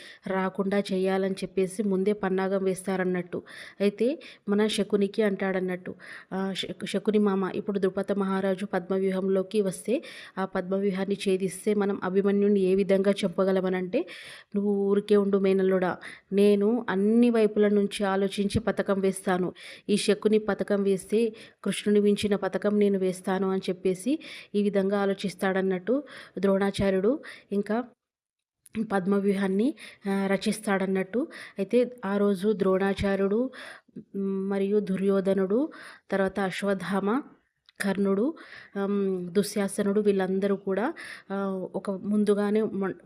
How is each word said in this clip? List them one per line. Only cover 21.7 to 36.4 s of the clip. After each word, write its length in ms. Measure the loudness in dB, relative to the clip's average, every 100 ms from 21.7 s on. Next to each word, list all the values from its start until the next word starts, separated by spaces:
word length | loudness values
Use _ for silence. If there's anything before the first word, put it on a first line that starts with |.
| -2 2 4
మించిన 360 | 4 2 0 0
పథకం 420 | -2 -2 0 2
నేను 200 | 2 2
వేస్తాను 520 | 0 -2 -2 -2 0
అని 100 | -2 -2
చెప్పేసి 500 | -4 -2 -2 -2 -4 -6 -18 -6
ఈ 80 | -2
విధంగా 360 | 0 0 0 0
ఆలోచిస్తాడన్నట్టు 1040 | 0 -2 -6 -4 -2 0 0 -2 0 -2 -2 -16 -16 -2
ద్రోణాచార్యుడు 800 | 2 2 2 0 0 2 2 0 -4 -18 -6
ఇంకా 320 | -4 -2 -2 -4 _ _ _ _ _ _ _ -12 -8 -2
పద్మవ్యూహాన్ని, 840 | -2 2 2 2 0 0 2 0 -2 -12 -12 -4
ఆ, 160 | -2 0
రచిస్తాడన్నట్టు. 1000 | 0 0 -4 0 0 0 -2 -2 -4 -4 -8 -14 -8
అయితే 320 | 0 2 0 -2
ఆ 120 | -4 0
రోజు 360 | 2 2 0
ద్రోణాచార్యుడు, 960 | 0 2 2 2 0 0 0 0 0 -2 -6 -18 -20 _ -20
మ్, 200 | -12 -6 -4 -2 -2
మరియు 300 | -2 2 0
దుర్యోధనుడు, 880 | 0 0 2 2 2 2 2 0 0 -6 -20 -18 -6
తర్వాత 300 | -2 -2 -2